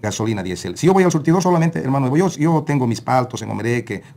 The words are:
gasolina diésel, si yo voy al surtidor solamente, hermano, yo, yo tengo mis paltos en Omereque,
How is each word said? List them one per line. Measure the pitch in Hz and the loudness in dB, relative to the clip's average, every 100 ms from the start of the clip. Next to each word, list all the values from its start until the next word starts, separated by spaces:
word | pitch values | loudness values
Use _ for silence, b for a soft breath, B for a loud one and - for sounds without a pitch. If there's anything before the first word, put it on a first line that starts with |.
gasolina | 104 - 110 101 | -6 -4 -2 -2
diésel, | 92 87 87 87 | -4 -6 -8 0
si | 165 | 4
yo | |
voy | 190 | 4
al | 185 | 4
surtidor | 165 151 180 | 2 2 2
solamente, | 180 170 165 165 | 2 2 2 0
hermano, | 135 139 127 147 | -2 0 2 2
yo, | 190 | 0
yo | - 156 160 143 | 0 0 0 0
tengo | 143 123 | 0 0
mis | 110 | -2
paltos | - 127 117 110 | 0 0 0 -6
en | 110 | -8
Omereque, | 104 113 120 113 98 B | -4 -2 -4 -4 -10 B